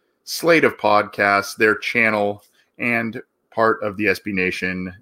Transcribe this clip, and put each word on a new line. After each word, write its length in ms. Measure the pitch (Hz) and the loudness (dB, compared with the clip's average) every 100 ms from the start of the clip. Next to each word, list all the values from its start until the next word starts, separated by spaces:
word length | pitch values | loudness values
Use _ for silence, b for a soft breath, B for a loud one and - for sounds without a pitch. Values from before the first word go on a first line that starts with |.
| _ _ | _ _
slate 400 | - - 160 160 | -14 -4 2 4
of 140 | 135 - | 4 2
podcasts, 800 | 104 104 101 - 101 101 98 - | 2 2 2 0 2 2 0 0
their 180 | 110 104 | 2 2
channel, 680 | - 120 113 107 104 104 _ _ _ - | -2 0 0 0 -2 -4 _ _ _ -8
and 420 | 120 117 113 113 - _ _ | -4 -2 -4 -10 -16 _ _
part 320 | - 113 110 | 0 0 2
of 140 | 107 95 | -4 -2
the 100 | 104 | -2
S 120 | 92 | -2
B 120 | 104 | -4
Nation 640 | 98 92 - 92 92 92 92 | -4 -4 -4 -6 -6 -10 -12